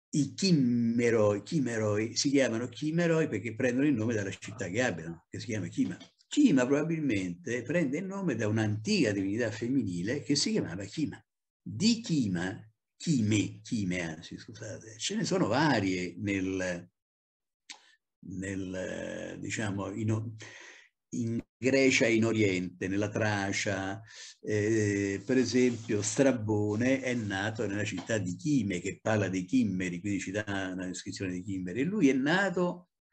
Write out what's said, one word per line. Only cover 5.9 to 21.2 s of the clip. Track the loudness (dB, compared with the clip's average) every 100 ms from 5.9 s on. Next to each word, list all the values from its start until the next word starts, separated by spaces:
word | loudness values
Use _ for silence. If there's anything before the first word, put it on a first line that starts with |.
| -4 -14 _ -4
Chima | 4 6 6 4
probabilmente | 2 0 0 0 0 -2 -6 -6 -6
prende | -2 0 0 -2
il | -6
nome | -4 -2 0
da | 0
un'antica | 2 0 -2 0 2 4
divinità | 2 0 0 -2
femminile | -2 -2 0 0 -2 -2 -2
che | 0 0
si | 0
chiamava | -2 -2 -6 -8
Chima. | -4 -6 -6 _ _ _ _
Di | -10 0 2 2
Chima, | 0 0 2 0 -2 -6 -14 _ _ -6
Chime, | 0 2 4 2 0 -6
Chime | -6 -4 -2 -2
anzi, | -4 -8 -12 -14
scusate, | -14 -12 -12 -12 -14 -8
ce | -4 -2
ne | 0
sono | 0 2
varie | 2 4 4 2 0 -4 -4
nel, | -2 0 0 -2 -2 -6 -10 _ _ _ _ _ _ _ -20 -20 _ _ _ _ -12
nel, | -8 -6 -4 -6 -6 -6 -6 -6 -8 -8 -10
diciamo, | -6 -4 -2 -4 -4
in, | -2 0 0 -2 -10 -16 -18 -20 -20 _ _ _
in | -4